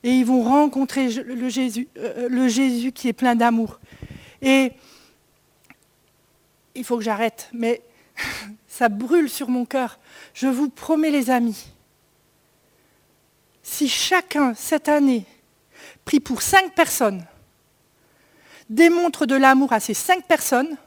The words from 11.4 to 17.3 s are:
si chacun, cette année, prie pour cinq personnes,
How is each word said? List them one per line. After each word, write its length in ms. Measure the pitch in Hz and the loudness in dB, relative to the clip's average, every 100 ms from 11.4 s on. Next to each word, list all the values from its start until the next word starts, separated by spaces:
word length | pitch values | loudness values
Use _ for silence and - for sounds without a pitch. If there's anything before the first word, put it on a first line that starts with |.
| 233 208 - _ _ _ _ _ _ _ _ _ _ _ _ _ _ _ _ _ _ _ | 0 -4 -16 _ _ _ _ _ _ _ _ _ _ _ _ _ _ _ _ _ _ _
si 260 | - - 285 | -14 -4 -4
chacun, 680 | - - 370 349 294 269 220 | -2 0 -2 -2 -2 -2 -2
cette 340 | - 311 - | -4 -2 0
année, 360 | 294 277 247 190 _ _ _ _ - - - - | 2 2 0 -4 _ _ _ _ -20 -20 -20 -2
prie 140 | 294 | -2
pour 220 | - 240 | 0 -6
cinq 320 | - 381 370 | 2 2 2
personnes, 500 | - 330 - 226 190 170 | 0 0 0 -2 -2 -12